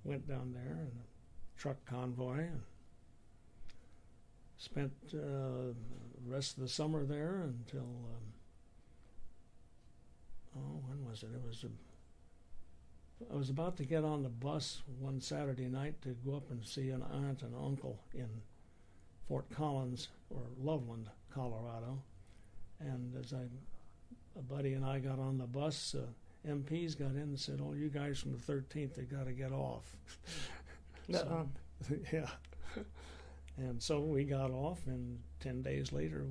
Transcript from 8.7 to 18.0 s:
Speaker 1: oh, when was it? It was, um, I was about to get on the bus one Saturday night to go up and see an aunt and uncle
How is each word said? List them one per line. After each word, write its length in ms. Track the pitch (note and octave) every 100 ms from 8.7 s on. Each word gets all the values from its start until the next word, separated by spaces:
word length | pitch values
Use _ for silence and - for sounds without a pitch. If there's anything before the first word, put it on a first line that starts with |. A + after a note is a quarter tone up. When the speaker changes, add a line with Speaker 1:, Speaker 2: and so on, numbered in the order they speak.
| - - - - - - - - - - - - - - - - - - C3
Speaker 1:
oh, 260 | C3+ D3+ C3
when 160 | C#3 B2+
was 180 | A2
it? 60 | A2
It 80 | A#2+
was, 200 | A#2 -
um, 140 | A#2+ A2 - - - - - - - - - - - - - - A#3
I 40 | C#3
was 140 | C3+
about 280 | C3+ E3+ F3
to 80 | C3+
get 180 | D#3+
on 180 | D#3 D3+
the 60 | C3
bus 520 | A#2 C#3 D#3 C#3 - - B2+
one 200 | C3+ C3+
Saturday 460 | - D3 C#3+ B2+ B2+
night 320 | C3 C#3+ D3+
to 60 | C3+ A#2+ C3
go 100 | C#3+
up 160 | C#3
and 120 | A#2+ G#2
see 240 | - C3
an 120 | C3
aunt 380 | - - C#3 C3+
and 120 | B2+ A#2+
uncle 440 | C#3 C#3 C3 A2+